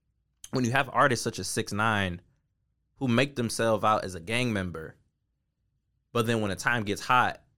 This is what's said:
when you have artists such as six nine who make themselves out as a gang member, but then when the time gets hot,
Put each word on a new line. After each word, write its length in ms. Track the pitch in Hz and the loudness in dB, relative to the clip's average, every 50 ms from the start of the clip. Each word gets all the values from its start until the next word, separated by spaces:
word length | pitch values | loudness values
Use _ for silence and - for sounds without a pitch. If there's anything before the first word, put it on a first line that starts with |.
| _ _ _ _ _ _ _ _ - - | _ _ _ _ _ _ _ _ -14 -6
when 140 | - 135 127 | -2 -2 0
you 60 | 113 | 2
have 180 | 127 139 143 123 | 2 0 0 0
artists 320 | - 117 139 139 123 113 - | 2 4 4 4 4 0 -2
such 140 | 120 - - | -4 -6 -6
as 100 | 92 - | -6 -4
six 240 | - 117 107 - | -4 -4 -4 -4
nine 480 | 101 101 110 113 110 101 98 90 87 87 _ _ _ _ _ _ _ _ _ _ _ _ _ _ _ | -2 0 2 2 2 2 0 0 -2 -6 _ _ _ _ _ _ _ _ _ _ _ _ _ _ _
who 120 | - 139 127 | -4 0 2
make 260 | 117 120 139 143 143 | 2 2 2 0 0
themselves 500 | - 117 110 - - 113 113 110 101 110 | -4 -4 -4 0 0 2 2 2 2 4
out 200 | 107 107 101 - | 2 2 2 0
as 100 | 95 90 | -4 -10
a 60 | 87 | -10
gang 320 | 80 92 113 120 127 123 | -8 -4 -2 -2 0 0
member, 440 | 107 98 92 90 80 80 80 73 - _ _ _ _ _ _ _ _ _ _ _ _ _ _ _ _ _ _ _ _ _ _ _ | -2 -2 -4 -4 -8 -10 -12 -14 -16 _ _ _ _ _ _ _ _ _ _ _ _ _ _ _ _ _ _ _ _ _ _ _
but 140 | - 117 113 | -2 -2 0
then 140 | 117 117 110 | 0 0 0
when 100 | 107 101 | 0 -2
the 60 | 92 | -4
time 280 | 90 - 131 120 120 107 | -2 -2 -2 -2 -2 -2
gets 160 | 101 98 - | -4 -6 -4
hot, 400 | - - 127 123 117 95 - - _ _ _ | 0 2 4 4 4 2 -2 -6 _ _ _